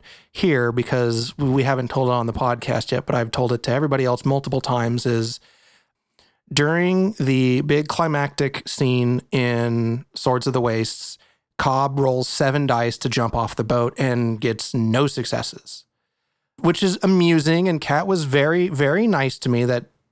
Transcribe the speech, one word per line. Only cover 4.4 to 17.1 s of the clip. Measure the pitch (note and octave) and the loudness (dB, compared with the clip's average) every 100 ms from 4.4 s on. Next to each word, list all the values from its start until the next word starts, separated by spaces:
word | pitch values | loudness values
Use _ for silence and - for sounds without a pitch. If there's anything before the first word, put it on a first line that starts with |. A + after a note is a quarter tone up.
| C#3 C3+ | 0 -4
times, | - B2 A#2 A#2+ | 0 0 0 0
is | B2 A#2 A2+ B2 _ _ _ _ _ _ _ _ _ _ _ | 0 0 -2 -6 _ _ _ _ _ _ _ _ _ _ _
during | C3 D3 E3 F3+ F#3 F#3+ | 0 2 2 2 2 2
the | A3 C3 C3 B2+ B2+ | 0 0 2 4 2
big | D3 D3 D3+ | 2 0 0
climactic | - E3 D3 C#3+ - C#3 - - | -2 0 0 -2 -2 -4 -4 -10
scene | - C3+ B2 A#2+ B2 - | -2 2 2 2 0 -2
in | C#3 B2 A#2+ A#2 A#2 A2+ A#2+ - | -2 0 0 0 0 0 -2 -6
Swords | - - B2+ C3 | -4 0 0 0
of | |
the | B2+ | 0
Wastes, | A#2+ A2+ A2 - - - _ _ _ _ | 0 0 -2 -6 -12 -16 _ _ _ _
Cobb | C#3+ C3 C#3 C#3 | 0 2 0 2
rolls | C3+ B2+ B2+ | 2 2 -2
seven | - C#3 C3+ C#3+ | 0 2 2 2
dice | A#2+ A#2 A#2 | 2 0 -2
to | C3+ | -2
jump | A#2+ A#2 | 0 0
off | A#2+ A2+ - | 0 -4 -2
the | |
boat | A2 B2 A#2+ - | -2 0 -2 0
and | C3+ A#2+ A#2 A2+ | 0 0 0 0
gets | A#2+ A2 - | -2 -2 -4
no | A#2+ A2+ A2+ C#3+ | -2 0 2 2
successes, | - A#2+ A#2 - - - - _ _ _ _ _ _ _ _ | -2 -4 -4 -6 -10 -16 -18 _ _ _ _ _ _ _ _
which | E3+ E3+ | 0 2
is | G3 F#3 | 0 0
amusing. | F#3+ | 2